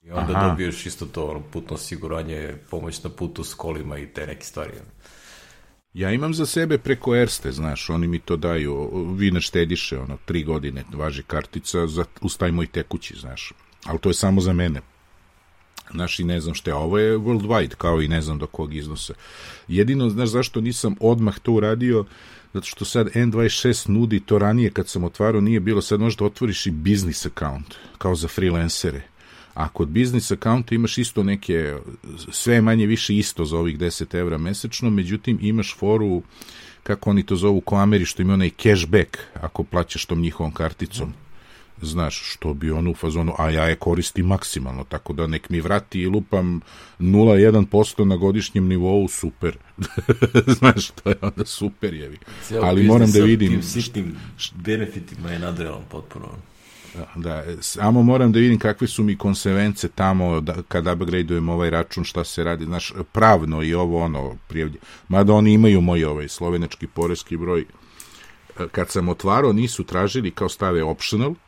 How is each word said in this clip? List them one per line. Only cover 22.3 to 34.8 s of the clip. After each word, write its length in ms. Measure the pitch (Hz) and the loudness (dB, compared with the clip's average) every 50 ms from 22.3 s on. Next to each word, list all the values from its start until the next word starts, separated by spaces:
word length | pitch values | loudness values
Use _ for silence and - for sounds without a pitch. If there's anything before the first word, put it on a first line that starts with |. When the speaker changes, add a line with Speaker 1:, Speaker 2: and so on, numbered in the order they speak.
| - - - _ - | -20 -20 -20 _ -10
Speaker 2:
Zato 120 | 98 - | -10 -8
što 200 | - - - 101 | -8 -10 -10 -10
sad 300 | - - 123 110 101 - | -2 0 0 0 2 2
N 160 | 117 123 120 | 0 0 2
dvadeset 280 | 104 113 117 110 - - | 2 2 0 0 0 0
šest 280 | - 123 110 - - | 0 0 0 0 0
nudi, 320 | 107 101 110 120 113 110 95 | 0 2 2 2 2 0 -2
to 200 | - - 107 101 | 2 2 2 4
ranije 300 | 101 104 110 123 120 98 | 4 4 4 2 2 2
kad 180 | - - 92 | 0 -2 -6
sam 160 | - - 95 87 | -4 -4 -4 -4
otvarao 380 | 85 - - 104 110 113 104 | -4 -2 0 0 2 2 2
nije 180 | 98 107 113 107 | 4 4 2 2
bilo, 220 | 90 104 110 101 | 2 2 0 0
sad 180 | 92 - 107 104 | 0 0 0 2
možda 260 | 110 117 107 - 104 | 2 0 0 0 -2
otvoriš 400 | 104 - - 127 113 95 - - | -2 -2 -2 -2 -2 -2 -2 -4
i 60 | 98 | -4
biznis 540 | 80 78 78 92 104 101 95 85 69 - - | -4 0 2 2 2 2 2 -2 -4 -4 -8
account, 500 | 76 - - 80 73 67 71 71 - - - - - - | -8 -6 -6 -6 -6 -6 -8 -10 -14 -18 -20 -20 -20 -14
kao 180 | - - 92 90 | -4 -2 -2 -2
za 120 | 78 82 | 0 -2
freelancere. 720 | 80 - - 95 90 85 85 82 82 - - - 85 69 69 - - _ _ - - - - - - - | -6 -2 0 0 2 2 0 0 -2 -4 -4 -4 -4 -6 -6 -12 -16 _ _ -20 -20 -20 -20 -20 -14 -8
A 160 | - 78 80 | -6 -6 -6
kod 180 | _ - 85 73 | _ -4 -4 0
biznis 420 | 78 110 127 123 123 117 - - | 2 0 0 2 0 -2 0 -2
accounta 440 | 101 - - 113 117 131 117 - 117 | -4 -2 0 0 0 0 0 -2 0
imaš 220 | 117 117 110 - | 0 0 0 -2
isto 260 | - 117 113 - 110 101 | -4 -4 -2 -2 -2 0
neke, 520 | 98 101 98 - - 87 82 80 73 73 69 - - - - - 73 73 85 - - | 0 -2 -2 -2 -2 -2 0 0 -2 -6 -8 -12 -16 -18 -18 -18 -18 -18 -16 -16 -10
sve 220 | - - - 117 120 | -10 -4 0 4 4
je 80 | 117 | 6
manje 240 | 110 110 113 113 107 | 6 6 4 4 4
više 300 | 104 113 110 - - 104 | 2 2 0 0 0 0
isto 300 | 104 101 - - - 82 | 0 0 -2 -2 -4 -4
za 120 | 76 82 | -2 0
ovih 200 | 82 85 85 76 | -2 -2 -2 -2
deset 360 | 76 87 85 - - 80 - - | -2 -4 -4 -4 -6 -8 -6 -4
evra 220 | 87 90 87 82 | -4 -2 -2 -2
mesečno, 520 | 78 80 90 98 - - 113 - - | -2 -4 -4 -6 -6 -8 -10 -8 -2